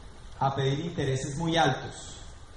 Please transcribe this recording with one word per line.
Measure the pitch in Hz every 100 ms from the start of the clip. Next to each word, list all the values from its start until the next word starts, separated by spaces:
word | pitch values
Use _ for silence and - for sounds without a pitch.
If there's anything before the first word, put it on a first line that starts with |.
| - - - -
a | 135
pedir | - 135 147
intereses | 175 - 135 131 - -
muy | 165 165
altos | 147 123 - - - - - - -